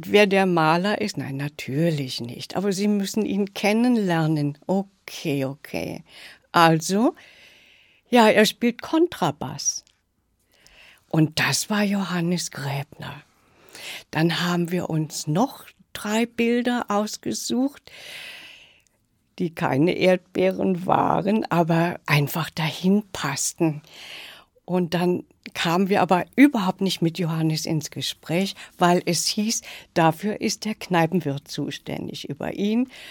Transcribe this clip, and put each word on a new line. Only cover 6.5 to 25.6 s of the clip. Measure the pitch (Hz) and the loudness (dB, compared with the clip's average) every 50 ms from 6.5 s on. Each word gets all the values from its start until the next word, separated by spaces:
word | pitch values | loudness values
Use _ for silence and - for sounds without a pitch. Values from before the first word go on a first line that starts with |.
Also, | - 175 165 165 165 160 160 - 190 208 247 339 - - - - - - - - - _ _ _ _ _ _ _ _ _ _ _ | 4 6 6 6 6 4 2 0 0 2 2 2 0 -2 -10 -20 -20 -20 -20 -20 -20 _ _ _ _ _ _ _ _ _ _ _
ja, | 240 240 220 | 6 6 8
er | 214 - 208 214 | 8 8 6 6
spielt | - - - 233 240 233 - | 4 2 0 -2 -2 -2 -4
Kontrabass. | - - 320 320 349 349 - - 180 147 - - - 151 151 147 - - - - - _ _ _ _ _ _ _ _ _ _ _ _ _ _ _ _ _ - - - - - _ _ _ | -6 -2 2 2 2 2 0 0 -2 -2 0 -2 -8 -10 -8 -6 -6 -6 -6 -6 -12 _ _ _ _ _ _ _ _ _ _ _ _ _ _ _ _ _ -20 -20 -20 -20 -20 _ _ _
Und | - 160 156 147 - - | 2 4 4 4 2 0
das | - 139 139 - - - | 0 0 0 -2 -2 -2
war | 214 208 208 | 0 0 2
Johannes | 196 202 196 190 170 180 175 165 175 180 165 - - | 2 0 0 -2 -2 -2 -2 0 0 0 -2 -4 -6
Gräbner. | - 139 139 139 135 139 139 - - - 143 131 139 147 - _ _ _ _ _ _ _ _ - - - - - - - - _ | -10 -8 -6 -4 -4 -4 -6 -8 -12 -14 -14 -14 -14 -14 -18 _ _ _ _ _ _ _ _ -20 -20 -18 -16 -14 -14 -16 -14 _
Dann | - 156 160 170 160 147 | -2 0 0 0 0 0
haben | 175 175 180 175 170 165 | -2 -2 0 -2 -2 -2
wir | 185 175 - - | -2 -4 -4 -2
uns | 160 156 156 147 - - - | -2 -2 -2 -4 -6 -8 -4
noch | 151 151 185 254 277 - - - - - _ _ _ - | -2 0 0 0 0 -2 -10 -20 -20 -20 _ _ _ -14
drei | - - 208 214 226 233 | -10 -6 -2 0 0 0
Bilder | 233 - - 233 233 240 247 233 247 240 240 - - | -2 -2 -2 0 2 2 0 0 0 -2 -2 -2 -2
ausgesucht, | 208 202 214 214 - - - - 214 - - - 233 240 262 285 - - _ - - - - - - - - - - - - - - - - _ _ _ _ _ _ _ _ _ _ _ _ _ _ | 0 -2 -2 -2 -6 -8 -8 -6 -6 -6 -6 -4 -2 -2 -2 -2 -4 -10 _ -20 -20 -20 -18 -18 -16 -16 -16 -16 -18 -18 -20 -20 -20 -20 -20 _ _ _ _ _ _ _ _ _ _ _ _ _ _
die | - 180 160 165 | -6 -6 -6 -4
keine | - 175 - 135 131 160 180 | -4 -2 0 2 2 2 2
Erdbeeren | - - 165 185 185 180 - _ - - 185 190 185 190 190 190 185 170 185 | 2 2 4 4 4 2 0 _ -2 0 2 2 2 0 0 0 0 0 0
waren, | - - - 180 - - - 170 196 220 220 - - | 0 2 2 2 2 2 0 0 0 0 0 0 0
aber | - 170 170 165 165 165 170 175 - - _ | 2 2 2 4 2 2 2 0 -2 -6 _
einfach | - 147 147 143 - - 170 151 - | 0 2 2 2 0 -2 -6 -6 -6
dahin | - 165 160 151 - - 180 185 202 208 202 - | -4 -4 -4 -4 -4 -2 2 2 2 2 0 -4
passten. | - - - 143 139 - - - - - 170 160 147 151 - - - - - - - - - - - - - _ _ _ _ - | -8 -6 -6 -4 -4 -4 -6 -6 -2 0 0 0 0 -4 -10 -18 -20 -20 -20 -18 -18 -18 -18 -18 -20 -20 -20 _ _ _ _ -4
Und | 180 180 180 160 185 | -2 -2 0 0 0
dann | 170 180 180 180 - - _ _ _ _ - - | 0 2 0 0 -2 -6 _ _ _ _ -14 -8
kamen | - | -4